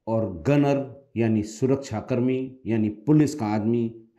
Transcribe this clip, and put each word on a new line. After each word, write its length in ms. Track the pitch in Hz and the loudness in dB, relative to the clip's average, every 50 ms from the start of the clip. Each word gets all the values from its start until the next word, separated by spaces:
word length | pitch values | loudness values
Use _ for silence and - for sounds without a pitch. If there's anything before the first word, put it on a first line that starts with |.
| _ | _
और 360 | - 113 113 110 98 92 85 - | -4 -2 -2 -2 -2 -6 -4 0
गनर 680 | 131 143 147 143 143 143 139 135 - - - - _ _ | 2 4 4 4 2 2 0 -2 -6 -12 -20 -20 _ _
यानी 260 | 110 117 113 110 107 101 | 0 0 2 2 0 0
सुरक्षा 580 | - - - 135 123 139 135 - - 110 107 | -2 -4 -2 0 0 0 0 -2 -6 -8 -8
कर्मी 600 | - - 131 117 120 127 131 131 131 131 - - _ | -4 -4 -2 0 0 0 0 -2 -4 -8 -10 -12 _
यानी 220 | 98 113 113 107 107 | -2 0 0 0 0
पुलिस 460 | 107 - - - 151 156 151 - - | -2 -4 0 4 4 6 6 4 0
का 120 | - 113 | -4 -4
आदमी, 640 | 104 107 110 101 110 117 120 117 113 113 - - _ _ | -2 -2 -2 0 0 0 0 -2 -4 -6 -10 -20 _ _